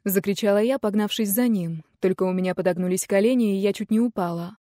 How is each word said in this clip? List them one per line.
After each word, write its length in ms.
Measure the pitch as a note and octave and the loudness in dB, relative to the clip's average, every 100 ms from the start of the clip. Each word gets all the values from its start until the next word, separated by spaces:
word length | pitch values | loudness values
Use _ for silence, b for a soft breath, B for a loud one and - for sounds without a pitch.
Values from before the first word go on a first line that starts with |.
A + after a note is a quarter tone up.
закричала 540 | G3+ F#3+ G3 G3 G#3 G3+ | -2 -2 0 0 2 2
я, 200 | A3+ C4+ | 2 0
погнавшись 520 | G#3+ G#3 G#3 - G#3 | 0 0 -2 -2 -2
за 180 | G3+ B3 | 0 0
ним. 340 | G#3 E3+ D#3+ - _ | 0 -2 -6 -12 _
Только 240 | F#3+ F#3+ | -2 0
у 100 | F#3 | 0
меня 220 | F#3 F#3 | 0 -2
подогнулись 520 | F3+ F#3 F3 F3+ F#3 - | 0 -2 0 -2 -2 0
колени, 500 | G3+ G#3+ B3+ A3 G3 | 2 4 4 2 2
и 20 | |
я 140 | G3+ | 0
чуть 180 | G3 G#3+ | -2 -2
не 80 | A3 | 0
упала. 580 | A#3+ A3 F3 E3+ F3 A3 | 0 -2 -4 -4 -8 -14